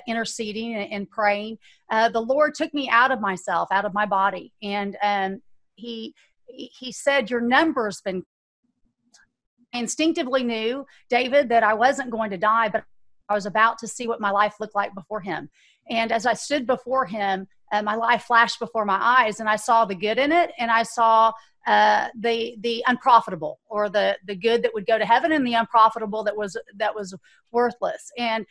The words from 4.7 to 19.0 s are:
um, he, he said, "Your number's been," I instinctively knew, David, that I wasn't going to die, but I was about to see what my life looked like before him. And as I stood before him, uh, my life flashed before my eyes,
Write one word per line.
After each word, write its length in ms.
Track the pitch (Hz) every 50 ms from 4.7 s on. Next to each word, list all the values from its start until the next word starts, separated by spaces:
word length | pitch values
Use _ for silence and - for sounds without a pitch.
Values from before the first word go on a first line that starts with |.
| 202 208 202 202 190 -
um, 400 | 202 208 202 202 190 190 190 - - - - - _ _ _
he, 380 | - 196 240 233 226 220 226 - _ _ _ _ _ _
he 460 | - 466 262 - 247 _ - 254 254
said, 380 | 220 - - 285 277 277 247 190
"Your 100 | 247 240
number's 600 | 240 233 247 285 330 330 285 269 226 208 190 -
been," 200 | - 202 185 185 170 _ _ _ _ _ _ _ _ _ _ _ _ _ _ _ _ _ _ _ _ _ _ _ _ _ _ _ _ _ -
I 60 | 247
instinctively 640 | 240 220 - - 302 320 320 330 320 247 254 262 254
knew, 420 | 240 233 220 220 226 247 277 277 - _ _ _ -
David, 380 | 247 240 254 254 247 285 294 226
that 160 | 233 233 220
I 100 | 208 220
wasn't 380 | 208 226 262 277 - 269 247
going 200 | - 220 220 214
to 60 | 196 180
die, 300 | 180 214 220 226 226 214
but 160 | 185 220 - - - - - - _ _ _ -
I 40 | 202
was 120 | 208 185
about 320 | 208 170 214 220 226 233 -
to 100 | - 208
see 180 | - - 247
what 140 | 226 233 226
my 120 | 214 202
life 240 | 196 202 208 208 202 -
looked 160 | 214 208 -
like 180 | 202 202 - 202
before 280 | 190 170 - 208 214
him. 280 | 175 196 165 151 147 147 _ _ _ _ _ _ _ -
And 220 | 247 226 226 226
as 140 | 233 226 190
I 80 | 247 226
stood 340 | - - - 285 294 247 220
before 380 | 254 247 - 240 254 262 262
him, 420 | 175 196 220 202 196 190 190 190 - _ _ _ -
uh, 100 | - 208
my 140 | 214 208 208
life 280 | 226 226 226 247 220 -
flashed 360 | - 240 233 233 220 - -
before 240 | 233 220 - 226 214
my 160 | 202 196
eyes, 400 | 196